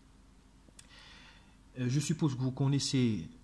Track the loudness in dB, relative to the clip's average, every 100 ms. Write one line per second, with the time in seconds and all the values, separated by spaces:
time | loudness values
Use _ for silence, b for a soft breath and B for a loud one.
0 | -20 -20 -20 -20 -20 -20 -20 -20 -20 B
1 | B B B B B B -16 -6 -2 0
2 | 0 0 0 0 -2 0 2 2 0 2
3 | 2 0 -4 -14